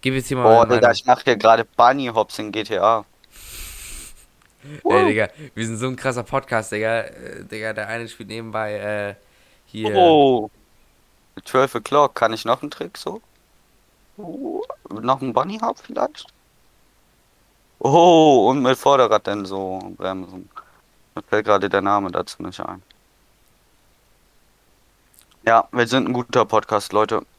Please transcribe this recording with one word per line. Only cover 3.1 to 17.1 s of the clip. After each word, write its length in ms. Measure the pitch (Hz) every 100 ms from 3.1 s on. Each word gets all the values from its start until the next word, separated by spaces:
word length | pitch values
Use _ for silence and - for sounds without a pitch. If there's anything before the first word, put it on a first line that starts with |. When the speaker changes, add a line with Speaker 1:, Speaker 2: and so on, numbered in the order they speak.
| _ _ - - - - - - - - - _ _ _ _
Speaker 1:
Ey, 160 | 143 147
Speaker 2:
Woo. 240 | - 370 370
Speaker 1:
Digga, 220 | 110 104 - 147
wir 120 | - 113
sind 100 | 113
so 80 | 127
ein 100 | 127
krasser 260 | 135 123
Podcast, 480 | 113 135 - 117 107
Digga. 300 | 104 110 113
Äh, 420 | 107 - - -
Digga, 280 | 98 107 110
der 160 | 107 104
eine 200 | 117 117
spielt 200 | - 101
nebenbei, 460 | 110 113 110 107
äh, 400 | 104 104 104 101 101 _ _ _ _ _
hier. 220 | - 107
Speaker 2:
Oh. 560 | 196 175 156 139 123 110 _ _ _ _ _ _ _ _ - -
Twelve 320 | 131 131 117
o'clock. 360 | 107 143 143
Kann 200 | - 113
ich 100 | 113
noch 160 | 113 127
einen 100 | 147
Trick 280 | - 143 -
so? 240 | - 202 _ _ _ _ _ _ _ _ _ _
Oh, 440 | 208 254 277 - 480 - -
noch 320 | 104 113 135
einen 100 | 131
Bunny 260 | 117 147 214
Hop 180 | 226 -
vielleicht? 480 | - - 294 - - _ _ _ _ _ _ _ _